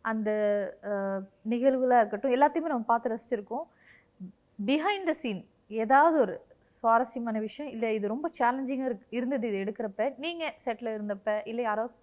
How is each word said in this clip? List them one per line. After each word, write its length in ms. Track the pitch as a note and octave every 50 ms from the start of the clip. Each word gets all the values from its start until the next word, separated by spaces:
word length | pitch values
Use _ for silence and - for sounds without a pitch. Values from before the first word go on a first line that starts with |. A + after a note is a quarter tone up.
அந்த, 300 | - A3+ A3 A3 G#3+ G#3+ G#3+ G#3+ G#3 G#3 G#3 G#3 G3 - - - -
அ, 40 | G3+ G#3 G3 G3 G3 G3 G3 F#3+ F#3+ _ _ - A3
நிகழ்வுகளா 480 | A#3 A#3+ B3 C#4 C4 B3+ B3+ B3 B3 A#3+
இருக்கட்டும், 360 | A3 G#3 G#3+ G#3 - C#4 A#3+
எல்லாத்தையுமே 340 | B3+ C#4 D4 D4 E4+ D#4 E4+
நம்ம 160 | D4 A#3+ A3
பார்த்து 280 | - A#3 A#3 - B3 A3
ரசிச்சிருக்கோம். 480 | A3 - - B3+ G#3 G3+ - A3+ C#4 E4+ _ _ _ _ _ - _ _ _ _ - F#3 F3+ - _ _ _ _ - G3+
Behind 400 | G#3 C#4 D4+ D#4 G4+ G#4 G4 F#4+
the 80 | E4 D4+ - -
scene 240 | A#3+ G3+ F3+ - _ _ _ _ -
ஏதாவது 520 | G#3+ A3 A3 A3 C4+ C#4 D4+ E4+ D#4+ D#4
ஒரு 200 | A#3+ F#3+ - - - _ - _ _
சுவாரஸ்யமான 760 | _ - - - A3+ A3+ A#3 B3+ A#3+ - B3+ A#3 A#3 A3 A3
விஷயம், 320 | A3 G#3+ - - D4+ C#4+ -
இல்ல 200 | A3+ A3+ A3+ A3
இது 160 | A3 G3 G3+
ரொம்ப 220 | A3 C4+ D4+ E4 - -
சேலஞ்சிங்கா 520 | B3 A#3 B3+ C4+ C4+ B3 C#4 B3+ C4 C4
இருக்-, 160 | A#3+ F#3+ - -
இருந்தது 380 | - B3 B3 A#3+ C#4+ B3+ A3 A#3
இது 80 | G3+
எடுக்கிறப்ப, 560 | G3 G3 G3+ G3+ - A3+ G#3 G3 - G#3+ C#4 C4+ -
நீங்க 360 | C#4 E4 E4+ E4+ D#4+ D4 - - -
செட்ல 40 | B3+
இருந்தப்ப, 800 | A3+ A3 A#3+ A3+ A3 G#3+ G#3 G#3 G3+ G3 - A3 G#3 G#3+ - -
இல்ல 120 | A3+ A#3
யாரோ 300 | B3 A3 G#3 G#3+ A3+ B3 - _